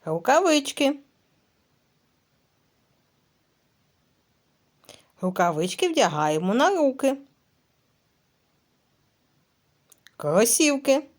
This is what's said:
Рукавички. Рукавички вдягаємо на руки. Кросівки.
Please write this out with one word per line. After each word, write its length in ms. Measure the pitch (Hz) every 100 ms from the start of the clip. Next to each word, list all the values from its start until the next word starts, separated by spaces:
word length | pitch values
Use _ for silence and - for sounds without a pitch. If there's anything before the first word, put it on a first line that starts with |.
Рукавички. 920 | - 165 254 302 370 302 277 - 277 285 _ _ _ _ _ _ _ _ _ _ _ _ _ _ _ _ _ _ _ _ _ _ _ _ _ _ _ _ _ _ _ _ _ _ _ _ _ _ - - _ _
Рукавички 680 | 185 185 175 156 180 - 359
вдягаємо 640 | 311 190 151 151 156 180
на 160 | 226 320
руки. 480 | 381 277 269 269 277 - _ _ _ _ _ _ _ _ _ _ _ _ _ _ _ _ _ _ _ _ _ _ _ _ _ _ _ _ -
Кросівки. 920 | 151 170 220 - 302 277 277 269 -